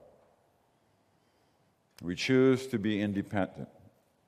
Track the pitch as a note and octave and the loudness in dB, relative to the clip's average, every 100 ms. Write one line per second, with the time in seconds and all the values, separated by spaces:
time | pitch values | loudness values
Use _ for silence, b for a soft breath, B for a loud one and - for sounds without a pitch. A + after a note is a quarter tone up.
0 | - _ _ _ _ _ _ _ _ _ | -20 _ _ _ _ _ _ _ _ _
1 | _ _ _ _ _ _ _ _ _ - | _ _ _ _ _ _ _ _ _ -12
2 | E2+ F2+ - C3 C3 B2+ - A#2 G#2+ G#2 | -8 -4 2 4 6 4 0 -4 -2 0
3 | G#2 G2 G2 G#2 F#2 - C2 - - _ | -2 -2 -2 -2 -2 -6 -16 -18 -20 _
4 | _ _ | _ _